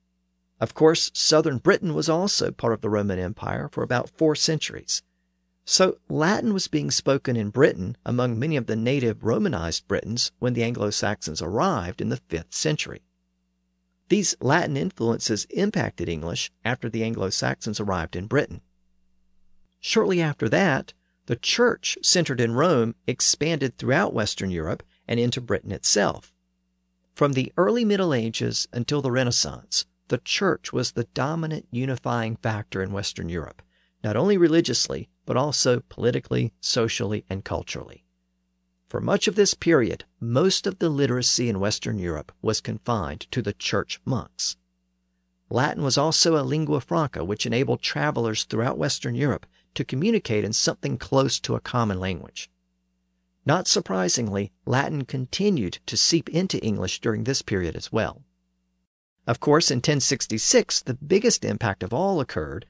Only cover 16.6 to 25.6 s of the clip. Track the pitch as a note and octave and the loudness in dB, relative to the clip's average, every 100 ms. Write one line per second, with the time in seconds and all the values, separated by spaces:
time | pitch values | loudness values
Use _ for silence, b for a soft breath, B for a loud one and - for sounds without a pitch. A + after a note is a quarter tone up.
16.6 | A2+ B2+ A#2+ A2+ A2+ A2+ F#2+ - B2+ C3+ | -6 -4 -4 -4 -4 -2 -2 -2 -2 -4
17.6 | A#2 G#2 G#2 F2+ D#2+ F#2 G#2 C3 - E2+ | -6 -4 -2 -2 -4 -6 -2 -2 -2 -8
18.6 | - _ _ _ _ _ _ _ _ - | -16 _ _ _ _ _ _ _ _ -20
19.6 | _ _ - A3+ G3+ F3+ D#3+ C#3+ A#2+ D3+ | _ _ 0 2 4 2 0 0 0 4
20.6 | F#3+ C#3 - - _ _ - A#2+ - - | 4 2 -4 -16 _ _ -6 -4 -2 2
21.6 | A#3+ - - - - F#3 D#3 B2 A#2 A#2 | 2 2 -4 -2 2 2 2 2 2 4
22.6 | F3 C#3 A2+ - - B2 - - D3+ D#3+ | 4 4 2 -2 -6 0 0 2 0 0
23.6 | C3+ - A#2+ C#3+ G#3 A#2+ G#2 - G2 F2 | -2 -2 0 2 2 0 -2 -2 -2 -2
24.6 | D#2+ - - _ - A#2 A#2+ A#2+ A#2 G2+ | -4 -6 -10 _ -4 0 0 -2 -2 -4